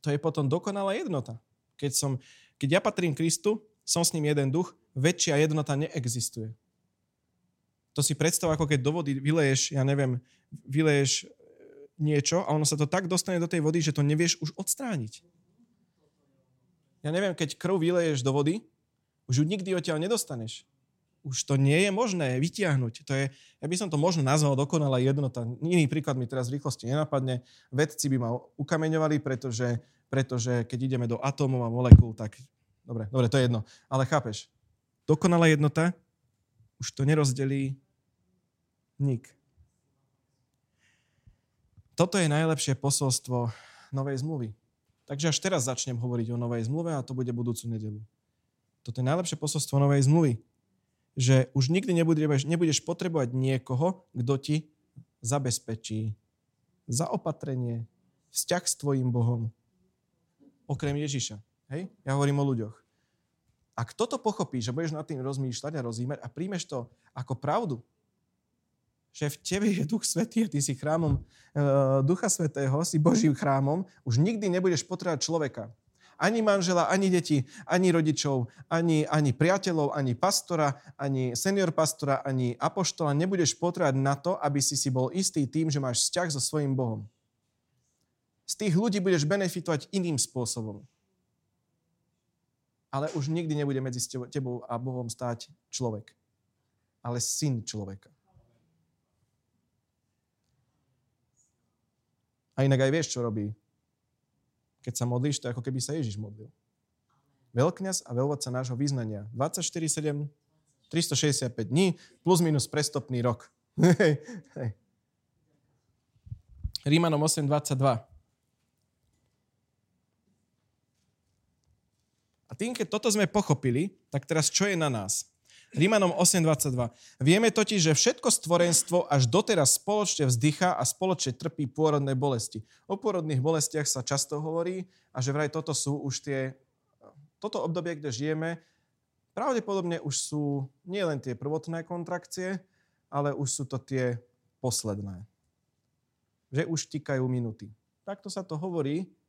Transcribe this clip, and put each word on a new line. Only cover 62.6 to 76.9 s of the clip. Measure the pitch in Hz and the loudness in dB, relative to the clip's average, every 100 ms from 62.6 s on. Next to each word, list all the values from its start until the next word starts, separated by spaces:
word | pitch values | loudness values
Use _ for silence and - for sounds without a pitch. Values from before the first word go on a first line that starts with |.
| 110 - _ _ _ _ _ _ _ _ _ - | -4 -10 _ _ _ _ _ _ _ _ _ -10
Ak | 117 | -8
toto | - 233 269 | -4 -4 -2
pochopíš, | 220 202 175 127 113 | -4 -4 -4 -4 -4
že | 127 | -4
budeš | 165 151 | -4 -6
nad | 147 | -8
tým | 147 | -6
rozmýšľať | 131 135 131 117 143 156 | -6 -4 -6 -6 -8 -6
a | 120 | -6
rozímať | 113 123 143 | -6 -6 -6
a | 123 | -10
príjmeš | - 185 190 - | -8 -6 -6 -6
to | 131 117 _ _ | -8 -10 _ _
ako | - 127 127 | -14 -8 -6
pravdu, | 139 175 226 120 - _ _ _ _ _ _ _ _ _ _ _ _ | 0 0 -2 -6 -10 _ _ _ _ _ _ _ _ _ _ _ _
že | - 147 | -6 -4
v | - | -4
tebe | - 185 214 | -4 0 0
je | 190 | 0
Duch | 156 220 - | 0 -2 -2
Svätý | 165 226 - 220 | -2 -2 0 0
a | |
ty | 147 | -2
si | 139 | -2
chrámom, | 131 147 160 160 - - _ _ | -4 -2 0 2 0 -2 _ _
e, | 147 143 139 135 135 135 | 0 2 4 4 4 4
Ducha | 180 220 | 2 0
Svätého, | - 160 - 135 139 170 | 0 -2 0 0 0 0
si | 151 | 4
Božím | 156 233 220 135 | 4 6 4 2
chrámom, | 143 135 139 160 190 _ - | 2 2 2 0 -4 _ -2
už | 117 | 2
nikdy | 175 226 202 | 2 2 0
nebudeš | 180 185 170 - | 2 2 0 -2
potrebovať | 180 180 151 | -6 -4 -2
človeka. | - 165 143 - 104 - _ _ _ _ | -2 -2 -2 -4 -12 -14 _ _ _ _
Ani | 175 226 214 | 0 2 4
manžela, | 196 175 180 | 4 4 2
ani | 156 | 4